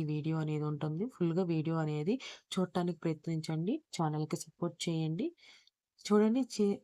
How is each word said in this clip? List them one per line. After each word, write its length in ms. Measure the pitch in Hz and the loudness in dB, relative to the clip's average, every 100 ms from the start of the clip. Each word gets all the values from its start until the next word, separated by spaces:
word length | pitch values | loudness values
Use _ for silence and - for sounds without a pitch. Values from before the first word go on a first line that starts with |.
వీడియో 340 | 151 151 151 160 | 0 0 0 0
అనేది 280 | 151 151 151 | 0 0 -2
ఉంటుంది. 400 | 151 156 156 247 | -2 -2 -2 -4
ఫుల్‌గా 360 | - 170 165 | 0 2 2
వీడియో 320 | 175 160 156 165 | 2 0 2 0
అనేది 380 | 151 151 156 262 - - _ | 0 0 0 -2 -4 -16 _
చూడటానికి 500 | 190 180 185 175 170 | -2 0 0 -2 -2
ప్రయత్నించండి. 760 | 165 156 - 160 156 160 175 311 - | -2 -2 -2 -2 -2 -2 -2 -4 -6
ఛానల్‌కి 460 | - 156 151 151 160 | -2 0 0 -2 -6
సపోర్ట్ 380 | - _ 170 165 | -8 _ -6 -4
చేయండి. 460 | 175 165 156 165 330 - - - _ _ _ _ - | -2 0 0 -2 -4 -6 -20 -20 _ _ _ _ 2
చూడండి, 380 | 208 220 247 254 | 4 6 2 0
చే-, 300 | - 202 196 | 0 0 0